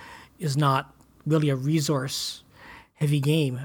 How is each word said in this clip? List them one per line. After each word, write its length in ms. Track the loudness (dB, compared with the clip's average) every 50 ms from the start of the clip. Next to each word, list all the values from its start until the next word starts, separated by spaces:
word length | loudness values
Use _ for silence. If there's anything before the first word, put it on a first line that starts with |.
| -20 -20 -20 -20 -20 -20 _ -6
is 180 | -4 -2 0
not 380 | 2 4 4 4 2 0 -4 -12 -20 -20 _ _ _ -2
really 240 | 0 2 2 2 2
a 60 | 0
resource 880 | 0 0 0 0 0 2 0 0 -2 -2 -4 -6 -6 -6 -8 -10 -12 -16 _ -20 -20 -20 -20 -20 -20 -20 _ _
heavy 260 | -2 0 0 2 2
game, 400 | 2 2 2 2 2 0 -2 -4 -6